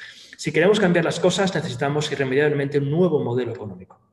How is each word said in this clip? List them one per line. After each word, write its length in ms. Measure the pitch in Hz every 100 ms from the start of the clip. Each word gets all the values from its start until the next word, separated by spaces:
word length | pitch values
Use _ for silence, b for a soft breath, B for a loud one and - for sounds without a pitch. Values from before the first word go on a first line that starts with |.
| B B B B
Si 160 | -
queremos 280 | 156 175 214
cambiar 240 | 185 175
las 160 | 156 -
cosas, 340 | 185 190 185
necesitamos 560 | 165 131 120 139 147 147
irremediablemente 680 | 139 131 131 151 143 139 143
un 120 | 139
nuevo 320 | 156 180 147
modelo 300 | 123 123 117
económico. 480 | - 101 92 92 - _